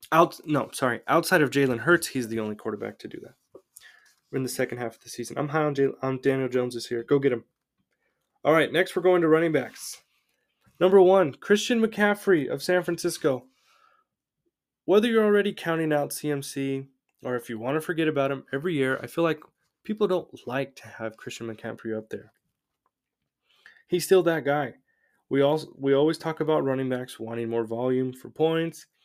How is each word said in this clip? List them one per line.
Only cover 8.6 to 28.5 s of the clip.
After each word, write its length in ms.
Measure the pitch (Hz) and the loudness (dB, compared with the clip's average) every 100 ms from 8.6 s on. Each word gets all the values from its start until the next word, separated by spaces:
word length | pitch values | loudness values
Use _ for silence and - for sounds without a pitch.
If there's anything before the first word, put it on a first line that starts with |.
| 143 | 2
next 240 | 151 185 185 | 0 -2 2
we're 60 | |
going 200 | 180 180 | 4 4
to 60 | 160 | 4
running 240 | 160 165 | 4 4
backs. 500 | 147 120 - - - _ _ _ _ _ _ _ - | 0 -2 -10 -16 -16 _ _ _ _ _ _ _ 0
Number 200 | 180 196 | 6 8
one, 340 | 180 190 160 | 8 6 4
Christian 460 | - - 208 - 233 | -2 0 2 2 0
McCaffrey 680 | 220 214 208 202 - 170 135 | 0 2 0 2 2 2 0
of 140 | 139 | -4
San 200 | - 180 | 0 0
Francisco. 640 | 175 170 175 170 151 127 - _ _ _ _ _ _ _ _ _ _ _ _ _ | 0 -4 -4 -2 -2 -2 -6 _ _ _ _ _ _ _ _ _ _ _ _ _
Whether 240 | - 202 233 | 2 4 4
you're 160 | 226 | 4
already 280 | 214 208 202 | 4 2 0
counting 400 | - 170 165 156 | -4 -4 -2 0
out 200 | 147 139 | 0 -2
C 180 | - 151 | -4 -4
M 120 | 143 | -4
C 440 | 139 143 139 135 135 _ _ _ | -6 -6 -4 -4 -8 _ _ _
or 140 | 127 123 | -6 -6
if 140 | - | -6
you 80 | 110 | -8
wanna 240 | 120 156 | -4 -4
forget 260 | 156 151 156 | -4 -2 0
about 220 | 139 139 | 0 0
him 140 | 139 - | -2 -6
every 240 | 139 175 | -4 -2
year, 240 | 151 131 131 | 0 0 -2
I 40 | 123 | -4
feel 160 | - | -2
like 180 | 165 156 - _ _ _ | 0 -2 -10 _ _ _
people 220 | - 214 196 | -8 -2 0
don't 220 | 185 - - 123 | -2 -4 -14 -6
like 300 | 127 131 - | -6 -6 -10
to 120 | 113 | -18
have 280 | - 113 107 | -10 -10 -10
Christian 300 | - - 117 | -14 -12 -12
McCaffrey 500 | 107 117 110 113 110 | -10 -12 -10 -8 -8
up 120 | 107 | -8
there. 240 | 101 - _ _ _ _ _ _ _ _ _ _ _ _ _ - _ _ | -14 -14 _ _ _ _ _ _ _ _ _ _ _ _ _ -20 _ _
He's 160 | 180 | -2
still 180 | - 190 | 4 4
that 200 | 170 160 | 4 0
guy. 300 | 139 147 127 - _ _ _ _ - | 0 -2 -2 -10 _ _ _ _ -2
We 140 | 135 | 2
also, 260 | 139 156 143 - | 2 2 -4 -4
we 180 | 135 | 2
always 240 | 135 156 160 | 4 2 0
talk 220 | 165 156 | -4 -2
about 240 | 156 156 | 0 0
running 240 | 135 131 131 | 0 -2 -2
backs 320 | 127 127 - | -4 -6 -12
wanting 280 | 113 117 117 | -10 -6 -4
more 160 | 117 | -2
volume 480 | 113 117 127 127 131 | -2 -2 0 0 -2
for 180 | 127 117 | -6 -10
points, 560 | - 160 | -2 0